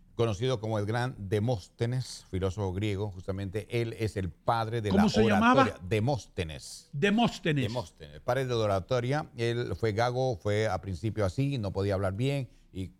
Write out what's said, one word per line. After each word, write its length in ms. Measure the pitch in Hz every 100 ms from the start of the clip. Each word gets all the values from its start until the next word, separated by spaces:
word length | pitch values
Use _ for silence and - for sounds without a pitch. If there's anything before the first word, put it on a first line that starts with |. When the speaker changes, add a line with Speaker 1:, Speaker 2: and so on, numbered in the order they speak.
| - -
Speaker 1:
conocido 440 | 117 95 127 123
como 200 | 107 110
el 80 | 104
gran 260 | 117 123 -
Demóstenes, 1080 | 98 104 110 123 - _ 117 127 123 - -
filósofo 420 | 92 95 90 98
griego. 380 | 92 104 95 104
Justamente 560 | 92 - 95 101 101 98 120
él 140 | 117 113
es 180 | 110 -
el 140 | 92
padre 500 | - - 117 110 120
de 80 | 104
Speaker 2:
¿Cómo 140 | 190
Speaker 1:
la 60 | -
Speaker 2:
se 140 | - 220
llamaba? 360 | 208 233 254
Speaker 1:
oratoria. 260 | 262 - 90
Demóstenes. 1040 | 107 113 135 - - 82 71 - - -
Speaker 2:
Demóstenes. 720 | 143 196 208 233 - 175 147 120
Speaker 1:
Demóstenes, 480 | 123 92 - 76 73
el 60 |
padre 240 | - 123 131
de 80 | 120
la 60 |
oratoria. 680 | 107 98 87 127 123 143 160 123
Él 380 | 117 120 120 95
fue 160 | 113
gago, 460 | 101 120 123 131 110
fue 300 | 104 104 110
a 140 | 92
principio 420 | 95 92 113 107
así, 360 | 98 - 139 139
no 120 | 101
podía 220 | 92 98
hablar 220 | 95 95 98
bien 340 | 131 143 127 - _
y 200 | 90 92 -